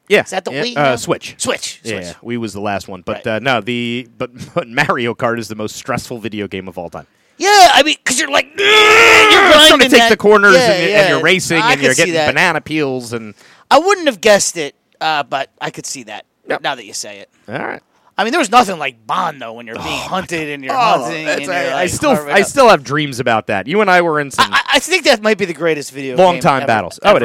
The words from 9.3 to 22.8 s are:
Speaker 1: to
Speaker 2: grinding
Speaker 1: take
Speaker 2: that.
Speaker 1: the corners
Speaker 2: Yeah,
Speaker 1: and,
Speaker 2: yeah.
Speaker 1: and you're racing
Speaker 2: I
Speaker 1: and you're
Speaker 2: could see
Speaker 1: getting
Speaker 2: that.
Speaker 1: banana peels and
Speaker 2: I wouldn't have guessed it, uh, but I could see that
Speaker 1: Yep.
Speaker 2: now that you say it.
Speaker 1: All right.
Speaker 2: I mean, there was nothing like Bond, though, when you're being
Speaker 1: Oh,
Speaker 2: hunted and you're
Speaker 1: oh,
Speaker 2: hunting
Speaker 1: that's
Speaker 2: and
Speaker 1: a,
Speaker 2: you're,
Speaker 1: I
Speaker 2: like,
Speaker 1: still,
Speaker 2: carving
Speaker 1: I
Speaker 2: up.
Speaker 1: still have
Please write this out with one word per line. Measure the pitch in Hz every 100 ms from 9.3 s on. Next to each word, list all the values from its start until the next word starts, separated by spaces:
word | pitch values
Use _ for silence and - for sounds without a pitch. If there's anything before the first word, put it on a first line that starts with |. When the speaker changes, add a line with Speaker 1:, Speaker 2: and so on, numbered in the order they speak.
| 392 392
Speaker 1:
to | 311 311
Speaker 2:
grinding | 311 262
Speaker 1:
take | 247
Speaker 2:
that. | 233
Speaker 1:
the | 220
corners | 208 208 202
Speaker 2:
Yeah, | 262 240
Speaker 1:
and, | 190 170
Speaker 2:
yeah. | 208
Speaker 1:
and | 190
you're | -
racing | 160 185 - 170
Speaker 2:
I | 226
Speaker 1:
and | 262
you're | 277
Speaker 2:
could | 131
see |
Speaker 1:
getting | 165
Speaker 2:
that. | 165 151
Speaker 1:
banana | 135 180 156
peels | - 156 139 127 120
and | 117 110 101 _ _ -
Speaker 2:
I | 269
wouldn't | 349 403 311
have | 202
guessed | 214 196 - 170
it, | 143 - _ -
uh, | 160 151
but | 131 139 135 -
I | 147
could | 160
see | - 139
that | 107 104 - _ -
Speaker 1:
Yep. | 147
Speaker 2:
now | 156 135
that | 104
you |
say | - 110 101
it. | - _ -
Speaker 1:
All | 123
right. | - - _ _ _ -
Speaker 2:
I |
mean, | 208
there | 320
was | 240
nothing | 233 202 175
like | 135 117 110
Bond, | 170 175 147
though, | 117
when | 113 120
you're |
being | 113 156
Speaker 1:
Oh, | 143 -
Speaker 2:
hunted | 185 175 165 151
and | 143
you're | 135
Speaker 1:
oh, | 262 233 -
Speaker 2:
hunting | - 160 160
Speaker 1:
that's | -
Speaker 2:
and | -
Speaker 1:
a, | 175
Speaker 2:
you're, | 139
Speaker 1:
I |
Speaker 2:
like, | 139 180
Speaker 1:
still, | - 302
Speaker 2:
carving | 214 147 180
Speaker 1:
I |
Speaker 2:
up. | -
Speaker 1:
still | 285 247
have | 175